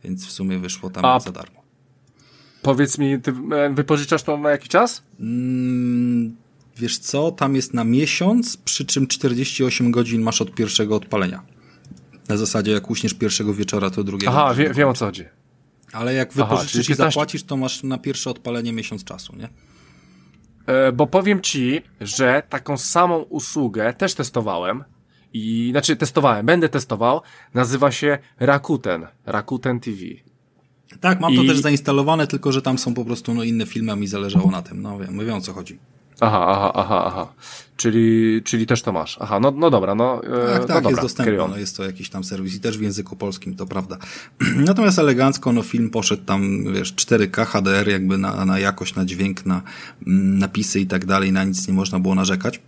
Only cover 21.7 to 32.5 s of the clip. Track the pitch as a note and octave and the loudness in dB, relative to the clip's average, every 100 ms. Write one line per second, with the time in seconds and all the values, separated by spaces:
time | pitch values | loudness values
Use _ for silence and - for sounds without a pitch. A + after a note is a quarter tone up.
21.7 | D3 - _ G#2 - C3 C3+ - C#3 B2+ | -2 -6 _ -8 0 2 2 0 -10 -6
22.7 | C#3+ - E3+ F3+ E3+ D3+ D3+ - D#3+ C3 | -4 0 2 4 2 -2 -8 -6 -2 -2
23.7 | G#2 G#2+ B2+ F#3+ - C3+ - G#2+ F2 F2+ | 0 -2 -2 -4 -2 -4 -4 -4 -4 -4
24.7 | A#2 C#3 _ _ _ _ A2+ A2 A2+ A#2+ | -6 -8 _ _ _ _ -8 -4 -2 0
25.7 | C3 - D3+ D3+ - C#3+ A2 A2+ F3 D#3+ | 0 0 0 0 2 2 2 2 4 2
26.7 | C#3+ B2+ G#2+ A#2 D3 - - - A#2+ B2 | 0 -4 0 2 0 -2 -20 -6 -2 0
27.7 | C3 C#3 - D3 C#3 - _ B2+ C#3 C#3 | 2 2 2 0 -2 -4 _ 2 2 2
28.7 | D#3 - E2+ E2 _ - G#2 G#2 C3 C3 | -2 0 -4 -6 _ -6 -6 -4 -6 -4
29.7 | A#2+ B2 G2+ F2 - _ _ _ _ _ | -4 -6 -10 -12 -16 _ _ _ _ _
30.7 | _ _ - F3+ F#3 E3+ B2+ C3 D3+ C#3+ | _ _ -2 2 2 4 6 6 4 4
31.7 | C#3+ C#3+ C#3 C#3 D#3+ C#3+ C#3 C#3+ | 2 2 2 4 2 2 0 0